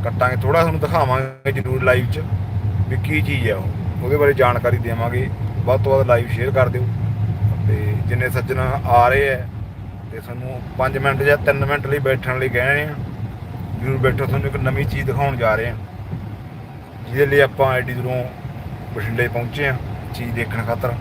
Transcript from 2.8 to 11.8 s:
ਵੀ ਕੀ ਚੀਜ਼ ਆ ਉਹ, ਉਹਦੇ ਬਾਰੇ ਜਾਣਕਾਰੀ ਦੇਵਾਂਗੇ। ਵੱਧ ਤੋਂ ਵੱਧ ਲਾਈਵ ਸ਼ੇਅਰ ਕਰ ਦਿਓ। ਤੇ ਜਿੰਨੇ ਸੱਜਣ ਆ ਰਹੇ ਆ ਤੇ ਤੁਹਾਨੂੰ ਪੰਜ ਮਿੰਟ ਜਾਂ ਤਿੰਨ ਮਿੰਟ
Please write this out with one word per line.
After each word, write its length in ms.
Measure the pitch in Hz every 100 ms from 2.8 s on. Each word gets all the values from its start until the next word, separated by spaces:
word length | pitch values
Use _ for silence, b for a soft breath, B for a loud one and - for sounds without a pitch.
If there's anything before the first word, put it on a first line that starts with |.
| -
ਵੀ 100 | 131
ਕੀ 240 | - 156
ਚੀਜ਼ 300 | 151 143 113
ਆ 40 | 98
ਉਹ, 480 | 92 - - -
ਉਹਦੇ 140 | 82 147
ਬਾਰੇ 160 | 143
ਜਾਣਕਾਰੀ 440 | 139 123 120 120 -
ਦੇਵਾਂਗੇ। 520 | 117 113 117 123 135 - - - 110
ਵੱਧ 180 | 131
ਤੋਂ 140 | 135 135
ਵੱਧ 100 | 127
ਲਾਈਵ 200 | 120 120
ਸ਼ੇਅਰ 240 | - 113
ਕਰ 180 | 131 123
ਦਿਓ। 180 | 120 117 - - - - - - - 104
ਤੇ 260 | 104 98 104 -
ਜਿੰਨੇ 220 | 123 127
ਸੱਜਣ 300 | 123 120 131 131 135 131
ਆ 220 | 120 120
ਰਹੇ 260 | 135 139
ਆ 140 | 131 - - - - - - -
ਤੇ 80 | 113
ਤੁਹਾਨੂੰ 420 | - 120 127 127 - -
ਪੰਜ 200 | 131 131
ਮਿੰਟ 260 | 139 135
ਜਾਂ 140 | 139 147
ਤਿੰਨ 280 | - 139 139
ਮਿੰਟ 220 | 143